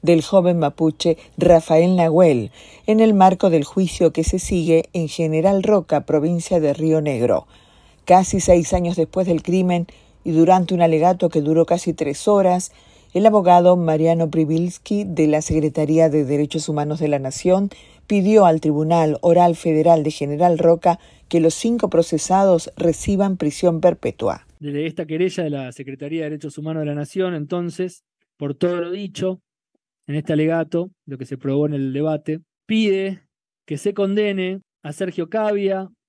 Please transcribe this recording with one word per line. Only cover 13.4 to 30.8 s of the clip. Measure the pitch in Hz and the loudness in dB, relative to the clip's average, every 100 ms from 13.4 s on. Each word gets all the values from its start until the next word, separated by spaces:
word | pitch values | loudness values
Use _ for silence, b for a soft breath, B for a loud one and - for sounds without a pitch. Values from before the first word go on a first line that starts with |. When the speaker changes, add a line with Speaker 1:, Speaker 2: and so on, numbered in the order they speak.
| 180 175 175 180 | 4 4 6 2
Speaker 1:
Mariano | 170 156 160 165 165 | 0 0 0 0 -2
Privilski | 160 151 160 175 - - 208 202 | -2 -2 -2 -4 -8 -6 -6 -4
de | 160 156 | -2 0
la | 151 | 0
Secretaría | 156 160 151 147 151 160 160 | -2 -2 -2 -2 0 2 2
de | 151 | 2
Derechos | 135 143 147 165 - | 0 -2 -2 -4 -6
Humanos | 151 147 151 | -4 -4 -4
de | 151 | -2
la | 143 | -2
Nación | 135 - 175 185 202 B B B _ | -4 -4 0 2 0 B B B _
pidió | 202 185 214 185 | 0 4 6 6
al | 160 | 4
Tribunal | 156 147 156 170 156 147 | 0 -2 0 2 2 0
Oral | 175 170 175 165 | 2 4 4 2
Federal | 170 156 165 165 | -2 0 4 4
de | 151 | 2
General | - 143 147 175 160 | -6 -6 0 0 2
Roca | 170 170 180 170 b b b | 2 2 2 -2 b b b
que | 170 | 2
los | 160 | 2
cinco | - 226 233 202 | 0 -2 -2 0
procesados | 165 170 160 - 190 196 170 - - | 0 0 -2 0 2 4 2 -2 -4
reciban | 170 - - 196 196 185 | -4 -2 -2 -2 -2 -2
prisión | 151 - 180 165 | -4 -2 -2 0
perpetua. | 175 - 117 - 110 - _ _ | -4 -4 -8 -6 -6 -6 _ _
Speaker 2:
Desde | 143 143 160 | -10 -8 -8
esta | 160 156 | -8 -10
querella | 156 185 180 | -4 -4 -4
de | 160 | -6
la | 143 131 | -8 -10
Secretaría | 123 135 135 147 160 | -14 -16 -14 -10 -8
de | 151 | -8
Derechos | 151 151 143 | -10 -12 -12
Humanos | 151 160 | -8 -6
de | 151 | -6
la | 147 | -6
Nación, | 147 190 185 | -8 -4 -4
entonces, | 170 143 175 175 - 185 - _ _ _ _ | -4 -6 -6 -6 -8 -10 -10 _ _ _ _
por | 143 | -8
todo | 135 175 175 | -4 -4 -4
lo | 170 | -6
dicho | 185 202 196 185 185 _ _ _ _ _ _ - | -8 -10 -6 -6 -6 _ _ _ _ _ _ -8
en | 147 | -8
este | 156 | -2
alegato, | 151 156 165 156 170 | -2 0 -2 -4 -4